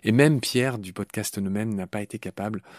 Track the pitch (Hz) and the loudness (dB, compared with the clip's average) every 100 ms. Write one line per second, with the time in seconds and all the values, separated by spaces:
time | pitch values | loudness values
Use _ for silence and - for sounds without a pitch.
0 | 110 117 147 143 - 123 131 120 95 92 | 2 6 6 6 2 0 0 -2 -8 -8
1 | 101 - 104 - 98 98 113 101 92 107 | -8 -4 -6 -4 -2 -2 -2 -4 -6 -6
2 | 104 107 92 - 101 107 - | -8 -8 -10 -6 -6 -6 -10